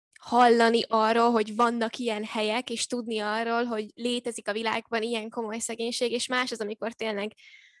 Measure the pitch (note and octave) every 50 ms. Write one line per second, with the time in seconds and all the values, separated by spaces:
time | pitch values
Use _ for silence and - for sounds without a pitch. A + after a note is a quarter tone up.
0 | _ _ _ - - - - A#3+ B3 A#3+ A#3 A#3 A#3 A3+ A#3 A#3 - - A3+ A3
1 | A3 A3 A3+ A#3 A#3 A#3+ A#3+ A3+ G#3+ A3 G#3+ G#3+ A#3+ A#3 A#3+ A#3 A3+ A3+ - -
2 | B3 A#3 G#3+ G#3 G#3+ A3 - A#3 G#3+ G#3+ G#3+ A#3+ B3 - A#3 A3+ - - - B3
3 | A3+ A3+ A3+ G#3+ G#3 G#3 G#3 A3 A#3 A3+ A#3 A#3 A#3+ A#3+ A3+ G#3+ A3 G#3 - -
4 | A#3 B3 B3 A#3+ B3 A#3+ A3+ - - - G3+ A3 A3+ A3+ G#3+ A3+ A3+ - A#3 A3+
5 | G#3+ A#3 A#3+ A3 G#3+ A3+ - A#3+ A3+ G#3+ G#3+ A#3 - - A3+ A3+ A3+ A#3 A#3+ -
6 | B3 A#3+ A3+ A#3+ - - B3+ B3+ B3+ B3+ B3 A3 A3 G3+ A3 - - A3+ A#3 -
7 | A3+ A3 G#3+ G3+ G3+ G#3+ - _ - - - - - - _ _